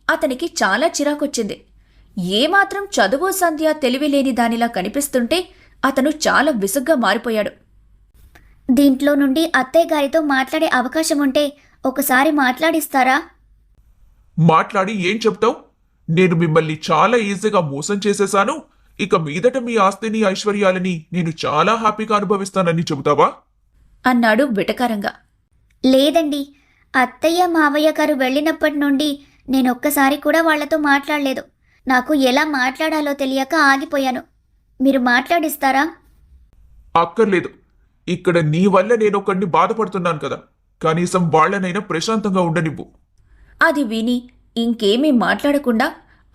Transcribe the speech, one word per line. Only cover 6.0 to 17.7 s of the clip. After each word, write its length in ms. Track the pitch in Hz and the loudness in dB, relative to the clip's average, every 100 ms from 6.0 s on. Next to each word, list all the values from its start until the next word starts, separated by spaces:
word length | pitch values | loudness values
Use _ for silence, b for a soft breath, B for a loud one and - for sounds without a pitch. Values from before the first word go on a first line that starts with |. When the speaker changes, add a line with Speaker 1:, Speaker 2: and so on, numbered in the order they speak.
| 277 | 0
Speaker 1:
చాలా 420 | 302 190 190 285 240 | 0 0 2 2 0
విసుగ్గా 400 | 196 277 254 302 | -2 -2 0 0
మారిపోయాడు. 540 | 208 214 233 220 202 - _ _ _ _ _ _ - - b b - | 2 0 -2 -4 -4 -8 _ _ _ _ _ _ -20 -20 b b 0
Speaker 2:
"దీంట్లో 440 | 254 285 262 285 | 4 4 4 2
నుండి 380 | 285 277 277 330 262 | 2 2 2 0 -2
అత్తయ్య 280 | - 330 | 2 2
గారితో 360 | 330 311 277 320 | 2 0 0 0
మాట్లాడే 460 | 302 269 262 311 311 | 0 0 -2 -2 0
అవకాశం 520 | 254 247 311 320 294 | 0 -2 -2 -2 0
ఉంటే 380 | 277 285 294 285 b b 254 | 2 0 -2 -4 b b -6
ఒకసారి 440 | 262 277 254 302 | -4 0 2 2
మాట్లాడిస్తారా?" 920 | 302 254 254 320 320 - 277 262 277 330 _ _ _ _ _ _ _ - _ _ - | 2 0 0 0 0 -2 0 2 0 -4 _ _ _ _ _ _ _ -20 _ _ 0
Speaker 3:
మాట్లాడి 540 | 165 160 190 202 190 | 4 4 2 -2 -2
ఏం 240 | 214 175 220 | -2 -2 0
చెప్తావు? 560 | 220 185 220 302 - _ _ _ - | -2 0 -2 -2 -10 _ _ _ -4
నేను 260 | 165 185 170 | 2 4 4
మిమ్మల్ని 420 | 165 160 156 156 - | 2 2 0 -6 -2
చాలా 240 | 156 190 240 | 2 4 2
ఈజీగా 440 | 202 196 214 196 | 0 -2 0 0
మోసం 400 | 156 | -2